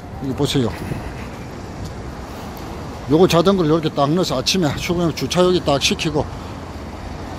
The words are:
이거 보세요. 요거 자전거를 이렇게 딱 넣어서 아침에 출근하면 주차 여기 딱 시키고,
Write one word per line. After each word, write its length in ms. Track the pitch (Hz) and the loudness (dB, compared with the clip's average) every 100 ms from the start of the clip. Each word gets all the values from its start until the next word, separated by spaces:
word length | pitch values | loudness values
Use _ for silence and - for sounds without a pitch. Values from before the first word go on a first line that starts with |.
| - - 139 | -12 -8 -4
이거 80 | 127 | 0
보세요. 340 | 143 143 113 87 - - - - - - - - - - - - - - - - - - - - - - - | 2 2 0 -2 -6 -6 -8 -8 -10 -10 -10 -10 -10 -10 -10 -10 -10 -10 -12 -10 -12 -10 -10 -10 -10 -8 2
요거 160 | 151 180 | 6 8
자전거를 420 | 165 175 196 156 | 6 6 4 4
이렇게 200 | 165 151 | 4 2
딱 220 | - 139 | 2 2
넣어서 260 | 165 170 131 | 4 2 0
아침에 360 | 123 190 151 - | 0 2 2 0
출근하면 380 | - 175 170 - | -2 0 0 0
주차 260 | 127 170 | 0 4
여기 160 | 180 180 | 4 4
딱 180 | 151 139 | 4 2
시키고, 440 | - 156 165 147 120 - - - - - - - - - - | 2 0 0 0 -2 -6 -10 -10 -12 -12 -12 -10 -10 -10 -10